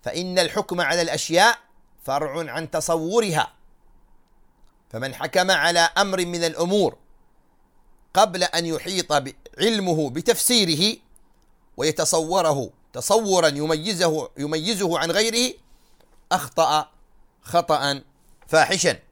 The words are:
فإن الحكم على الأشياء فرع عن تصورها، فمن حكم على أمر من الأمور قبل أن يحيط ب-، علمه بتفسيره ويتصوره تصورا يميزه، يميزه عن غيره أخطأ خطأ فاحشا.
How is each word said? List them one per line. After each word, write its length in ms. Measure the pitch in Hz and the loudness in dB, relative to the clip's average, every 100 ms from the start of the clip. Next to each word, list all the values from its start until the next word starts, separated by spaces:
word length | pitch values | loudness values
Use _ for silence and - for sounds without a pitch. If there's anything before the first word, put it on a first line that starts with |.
فإن 360 | 233 160 180 180 | -6 -6 -2 0
الحكم 420 | 170 214 208 175 | 2 0 -4 -2
على 200 | 151 170 | 0 0
الأشياء 560 | 165 131 - 165 214 233 _ _ _ _ | 0 -4 0 6 6 4 _ _ _ _
فرع 480 | - 139 151 147 156 | -4 -4 -2 -6 -8
عن 200 | 127 160 | -8 -6
تصورها، 800 | 165 156 165 160 226 214 151 - _ - _ _ - _ - _ _ _ _ - _ _ | -6 -2 -2 2 0 2 0 -2 _ -20 _ _ -20 _ -20 _ _ _ _ -20 _ _
فمن 260 | 113 135 127 | -10 -10 -8
حكم 360 | 139 185 185 | -2 0 2
على 280 | 180 160 170 | 2 2 2
أمر 460 | 165 - 202 190 175 | 2 2 0 -2 -4
من 180 | 175 | -2
الأمور 540 | 165 151 175 208 170 - _ - _ _ _ _ _ _ _ _ _ | -4 -2 0 2 0 -2 _ -20 _ _ _ _ _ _ _ _ _
قبل 300 | 180 208 180 | 2 2 2
أن 220 | 180 165 170 | -2 -2 -2
يحيط 480 | 160 190 185 170 | -6 -4 -6 0
ب-، 200 | 147 135 - - - | -2 -2 -14 -20 -2
علمه 520 | 196 220 185 160 143 | 0 0 0 0 0
بتفسيره 880 | 131 170 226 - 240 185 151 202 - _ - _ _ _ _ _ - | -2 0 0 2 2 2 0 -2 -4 _ -20 _ _ _ _ _ -4
ويتصوره 920 | 147 151 160 165 160 185 165 139 117 _ _ | -2 0 0 0 0 0 2 0 -4 _ _
تصورا 540 | 127 - 208 208 185 160 | -10 0 0 4 4 4
يميزه، 840 | 143 156 156 175 180 175 156 131 - | 0 -2 -2 -2 0 0 0 -6 -8
يميزه 600 | 147 160 165 208 190 165 | -6 -4 -4 -2 -2 -2
عن 120 | 165 | 0
غيره 420 | 170 226 226 247 - _ - _ _ _ _ _ | 0 0 0 -2 -4 _ -20 _ _ _ _ _
أخطأ 580 | 180 135 - 160 151 - _ _ _ _ _ | -4 -2 0 2 0 -4 _ _ _ _ _
خطأ 600 | - 170 170 151 139 139 - _ _ _ - | -2 -2 2 0 0 -4 -10 _ _ _ 0
فاحشا. 520 | 156 165 185 170 123 _ | 2 4 2 0 -2 _